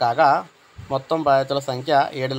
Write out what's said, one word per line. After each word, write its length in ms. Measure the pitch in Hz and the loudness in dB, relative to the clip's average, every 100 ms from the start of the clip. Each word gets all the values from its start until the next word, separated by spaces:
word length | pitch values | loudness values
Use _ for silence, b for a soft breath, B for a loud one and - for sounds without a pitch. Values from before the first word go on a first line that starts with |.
కాగా, 260 | 120 120 156 151 185 _ _ - - | -2 2 4 2 -2 _ _ -20 -6
మొత్తం 300 | 135 135 165 | -6 -2 -2
బాధితుల 360 | 147 135 135 139 135 | 2 2 2 -4 -6
సంఖ్య 380 | 127 131 143 143 | -8 0 2 2
ఏడు 200 | 139 131 | -2 -6